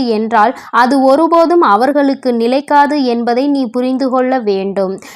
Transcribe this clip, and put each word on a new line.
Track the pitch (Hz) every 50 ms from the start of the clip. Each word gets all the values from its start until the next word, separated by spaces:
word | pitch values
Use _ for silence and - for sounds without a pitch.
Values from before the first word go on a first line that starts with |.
| 262 240 220
என்றால், | 214 220 214 233 214 208 233 262 - - - - 233
அது | 247 240 277 269 262
ஒருபோதும் | 269 269 302 330 320 330 330 330 294 349 349 330 220
அவர்களுக்கு | 202 208 254 277 285 294 285 269 269 269 - 254
நிலைக்காது | 240 233 226 240 262 277 285 - 294 285 285 269 302 294 262 247 233
என்பதை | 233 233 240 240 247 277 285
நீ | 285 277 262 214 -
புரிந்து | 247 247 254 262 247 269 254
கொள்ள | 254 262 254 254 262 262 220 208
வேண்டும். | 196 190 190 196 190 196 190 185 196 202 - - -